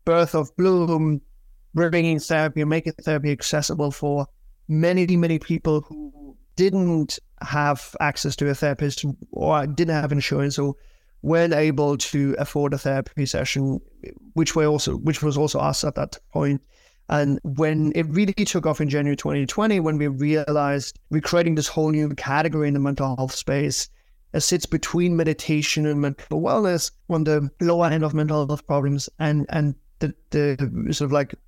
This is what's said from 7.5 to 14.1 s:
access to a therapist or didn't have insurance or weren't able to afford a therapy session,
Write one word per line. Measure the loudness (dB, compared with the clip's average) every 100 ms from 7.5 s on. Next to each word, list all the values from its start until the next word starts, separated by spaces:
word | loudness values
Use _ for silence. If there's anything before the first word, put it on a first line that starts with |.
| 0 0 0 -4 -4
access | -4 -2 -6 -2
to | -2
a |
therapist | 0 -2 0 -4 -4 -6 -6 -10
or | -4 0 0 0
didn't | 0 0
have | 0 0
insurance | 0 0 0 0 0
or | -2 -4 -12 -20 _ _
weren't | 0 2 4
able | 4 2 2 0 0
to | -2 0 0 0
afford | -2 -2 -2
a | -2
therapy | -2 -2 -4 -4
session, | -4 -2 -2 -2 -2 -2 -8 -20 -18